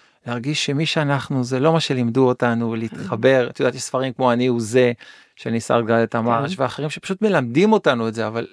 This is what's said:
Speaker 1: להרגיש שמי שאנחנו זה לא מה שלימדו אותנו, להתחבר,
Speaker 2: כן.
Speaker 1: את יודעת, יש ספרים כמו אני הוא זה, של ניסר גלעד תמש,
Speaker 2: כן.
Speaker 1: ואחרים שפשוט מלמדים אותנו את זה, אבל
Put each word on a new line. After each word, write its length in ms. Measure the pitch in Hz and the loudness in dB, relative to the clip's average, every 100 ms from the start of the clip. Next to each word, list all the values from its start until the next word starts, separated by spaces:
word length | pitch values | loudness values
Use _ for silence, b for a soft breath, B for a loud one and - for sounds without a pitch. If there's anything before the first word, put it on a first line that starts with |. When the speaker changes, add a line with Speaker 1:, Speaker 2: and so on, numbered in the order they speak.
| b b 123 | b b -8
Speaker 1:
להרגיש 400 | 120 135 151 - | -6 -4 -4 -2
שמי 200 | 143 156 | -2 -2
שאנחנו 580 | 160 147 139 - 135 | 0 0 -2 -2 -4
זה 160 | 123 127 | -2 0
לא 120 | 156 | 2
מה 80 | 165 | 2
שלימדו 480 | - 127 117 123 127 | 0 0 0 4 2
אותנו, 460 | 123 120 117 117 | 2 0 0 -2
להתחבר, 720 | 113 113 - 101 113 131 135 | -4 -6 -8 -8 0 4 4
Speaker 2:
כן. 60 | 120 | 2
Speaker 1:
את 100 | - | 0
יודעת, 140 | 131 | -2
יש 80 | 127 | -2
ספרים 300 | - 127 135 | -4 -4 -4
כמו 200 | 123 127 | 0 0
אני 140 | 120 127 | 2 2
הוא 140 | 120 | 0
זה, 320 | 110 123 123 117 B B B - | 2 2 2 0 B B B -12
של 140 | 120 | -6
ניסר 300 | 117 - 120 | -4 0 0
גלעד 240 | 110 117 | 2 2
תמש, 520 | 117 117 117 113 117 185 | 2 0 0 0 -2 -4
Speaker 2:
כן. 60 | |
Speaker 1:
ואחרים 280 | 127 - 151 | -4 -4 -8
שפשוט 320 | - - 190 | -8 -8 -2
מלמדים 500 | 214 170 120 135 214 | 0 0 0 2 4
אותנו 360 | 214 160 120 113 | 4 2 0 -2
את 60 | |
זה, 120 | 113 110 | -4 -4
אבל 200 | 117 - | -6 -6